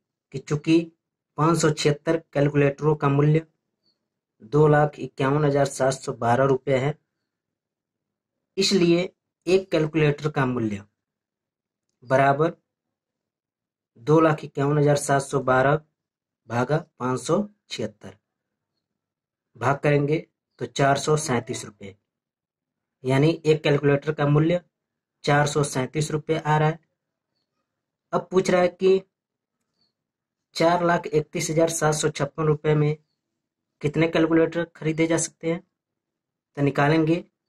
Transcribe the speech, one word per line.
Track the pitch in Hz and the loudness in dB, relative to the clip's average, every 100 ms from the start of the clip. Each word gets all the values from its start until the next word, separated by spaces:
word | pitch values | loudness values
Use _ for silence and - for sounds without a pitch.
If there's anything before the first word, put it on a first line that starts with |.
| _ _ _ | _ _ _
कि | 135 | -14
चूंकि | - 147 160 165 170 - _ _ _ - | -6 -4 0 0 0 -8 _ _ _ -2
पाँच | 156 160 | 0 2
सौ | 160 | 0
छिहत्तर | 151 151 147 - 165 - | 0 0 0 -2 -4 -4
कैलकुलेटरों | 147 143 147 143 139 147 151 | -2 0 2 0 0 -2 0
का | 143 | 0
मूल्य | 139 151 156 160 _ _ _ _ _ _ _ _ _ | 2 2 2 -2 _ _ _ _ _ _ _ _ _
दो | 110 143 151 | -4 2 4
लाख | 147 147 - | 4 2 -2
इक्यावन | 131 - 135 147 151 | -12 -4 -2 0 0
हजार | 139 139 | 0 0
सात | - 135 | 0 -2
सौ | 139 - 123 | -2 -6 -6
बारह | 117 120 135 | 0 2 2
रुपये | 131 - 131 | 0 -2 -2
है, | 139 156 _ _ _ _ _ _ _ _ _ _ _ _ _ _ _ - | -2 -6 _ _ _ _ _ _ _ _ _ _ _ _ _ _ _ -4
इसलिए | 196 202 170 170 185 _ _ _ - | 0 2 4 2 0 _ _ _ 0
एक | 190 196 | 0 0
कैलकुलेटर | 165 156 160 151 143 147 | -2 -2 0 0 0 -4
का | 151 131 | -2 -2
मूल्य | 123 110 101 - _ _ _ _ _ _ _ _ _ _ _ | -2 -4 -6 -12 _ _ _ _ _ _ _ _ _ _ _
बराबर | 123 135 139 139 165 - _ _ _ _ _ _ _ _ _ _ _ _ _ _ | -2 2 2 2 -2 -4 _ _ _ _ _ _ _ _ _ _ _ _ _ _
दो | 117 156 | 0 4
लाख | 160 151 | 4 0
इक्यावन | 147 - 139 151 | -6 -4 -2 2
हजार | 143 143 | 2 0
सात | - 139 | 0 -2
सौ | 135 139 | -2 -4
बारह | 127 127 135 156 - _ _ _ _ _ - | 0 2 2 0 -4 _ _ _ _ _ -8
भागा | 117 127 151 - - | -6 -2 -4 -6 -10
पाँच | 120 127 | -6 -6
सौ | - 175 208 _ _ | -2 -4 -4 _ _
छिहत्तर, | - 107 - 101 - _ _ _ _ _ _ _ _ _ _ _ _ _ - | -10 -10 -12 -20 -20 _ _ _ _ _ _ _ _ _ _ _ _ _ -6
भाग | 117 143 | -4 -2
करेंगे | 151 143 143 156 - _ _ - | 0 0 0 -4 -6 _ _ -14
तो | 123 | -10
चार | - 139 139 | 0 0 2
सौ | 156 151 | 0 -2
सैंतीस | - 120 120 113 - | 0 -4 -4 -10 -14
रुपये, | - 101 95 _ _ _ _ _ _ _ _ _ _ | -18 -20 -20 _ _ _ _ _ _ _ _ _ _
यानी | 127 135 151 165 151 | -2 2 2 2 0
एक | 156 | 0
कैलकुलेटर | 156 143 143 139 156 | 0 0 2 0 -2
का | 156 143 | -4 0
मूल्य | 147 160 175 - _ _ _ _ _ | 2 2 -2 -6 _ _ _ _ _
चार | - 147 143 | 0 0 0
सौ | 151 139 | -2 -4
सैंतीस | 135 127 151 147 | -4 -6 -4 -4
रुपये | 151 - 160 | -6 -4 -4
आ | 151 151 | -2 0
रहा | 151 | 0
है। | 165 _ _ _ _ _ _ _ _ _ _ _ _ _ | -2 _ _ _ _ _ _ _ _ _ _ _ _ _
अब | 175 - | -6 -2
पूछ | 185 185 | 0 2
रहा | 175 | 2
है | 180 | 2
कि | - 190 190 - _ _ _ _ _ _ _ _ _ _ _ _ _ _ - | 0 2 2 -2 _ _ _ _ _ _ _ _ _ _ _ _ _ _ -2
चार | 165 175 175 | 0 2 2
लाख | 175 - | 0 -2
इकतीस | 156 151 175 156 | -4 -4 -6 -4
हजार | 156 165 | 0 0
सात | - 151 151 | 0 -2 0
सौ | 151 | -2
छप्पन | - 139 - 156 | -4 -6 -2 -2
रुपये | 151 156 151 | 0 0 0
में | 147 151 _ _ _ _ _ _ _ _ | 0 -2 _ _ _ _ _ _ _ _
कितने | 151 156 160 | -4 0 0
कैलकुलेटर | 165 160 165 160 165 165 - | 2 2 2 2 -2 -8 -8
खरीदे | 156 160 160 | -6 -2 0
जा | 160 | 0
सकते | 156 - 165 | -4 -8 -6
हैं, | 170 - _ _ _ _ _ _ _ _ - | -6 -8 _ _ _ _ _ _ _ _ -4
तो | |
निकालेंगे | 143 139 143 160 156 175 - _ | -2 0 2 2 0 -2 -6 _